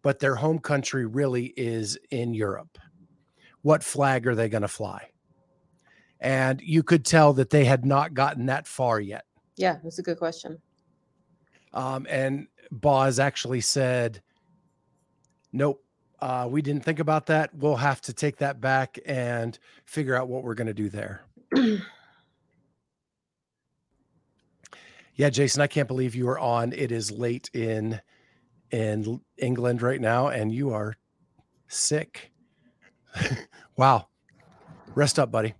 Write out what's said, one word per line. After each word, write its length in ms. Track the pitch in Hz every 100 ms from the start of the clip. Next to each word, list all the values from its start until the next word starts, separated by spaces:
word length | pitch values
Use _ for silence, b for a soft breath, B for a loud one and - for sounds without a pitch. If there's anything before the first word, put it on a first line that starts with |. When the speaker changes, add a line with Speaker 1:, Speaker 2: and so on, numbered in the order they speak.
Speaker 1:
but 160 | 143 135
their 160 | 139
home 240 | 123 156 160
country 480 | - 143 131 135 113
really 400 | 123 139 123 127 -
is 420 | 117 113 104 - _
in 240 | 131 120
Europe? 420 | 113 104 98 85 - - _ _ _ _ b b b
What 200 | 147 151
flag 440 | - 135 139 131 117
are 80 |
they 140 | 113 113
gonna 180 | 107 101
fly? 400 | - 98 92 - _ _ _ _ _ _ _ b b b b
And 400 | 131 131 131 131
you 220 | - 160
could 220 | 147 165 -
tell 260 | 165 151
that 140 | 135 127
they 140 | 151
had 220 | 131 135 131
not 260 | 139 160
gotten 320 | 135 139 147 127
that 200 | 139 156
far 340 | - 123 110
yet. 240 | 98 110 - _ _ -
Speaker 2:
Yeah, 220 | 185 156
that's 160 | 165 165
a 40 |
good 160 | 180 165
question. 420 | 165 165 - 160 _ _ _ _ _ _ _ _ _ b b
Speaker 1:
Um, 320 | - 131 131 135
and 400 | 135 135 139 151 _ -
Boz 460 | 113 143 135 135 123
actually 420 | 139 - 123 127
said, 600 | - 143 127 127 117 110 _ _ _ _ _ _ _ _ _ _ _ _ _
"Nope, 320 | 127 143 139 _ _ _ _
uh, 300 | 139 127 123
we 120 | 143
didn't 200 | 143 147
think 160 | 165 156
about 280 | 156 156 -
that. 280 | 156 151
We'll 220 | 156 147 131
have 240 | 143 131
to 120 | -
take 240 | 120 147 -
that 200 | 139 131
back 380 | 131 135 131 -
and 520 | - 131 120 120 117 - b b
figure 300 | _ 151 135 127
out 120 | 127
what 160 | 127
we're 100 | 123
gonna 180 | 113 113
do 160 | 104 104
there." 340 | 104 101 101 - - _
<clears throat> 100 | 269 233 208 180 B B B B B _ _ _ _ _ _ _ _ _ _ _ _ _ _ _ _ _ _ _ _ _ _ - B B B B
Yeah, 160 | - 143
Jason, 300 | 127 139 139
I 40 | 143
can't 220 | 151 131
believe 260 | 131 127
you 140 | 120 123
are 100 | 127
on. 340 | 120 117 117
It 200 | 127 127
is 180 | 117 104
late 400 | 107 120 120 -
in, 480 | 127 113 110 110 110 b b b b b _ _
in 340 | 120 110 107
L-, 160 | 107 123 _ -
England 460 | 127 123 120 120
right 180 | 120 135
now, 280 | 113 120 143
and 240 | 127 107
you 200 | 117 139
are 220 | 107 107 110 _ _ _ _ _ _ _
sick. 680 | - - 151 - - - _ _ _ _ _ _ _ _
<laughs> 80 | B B 127 B B B -
Wow. 320 | 131 117 - _ _ _ _ _ - - - 110
Rest 240 | 147 -
up, 100 | 123
buddy. 240 | 110 110 -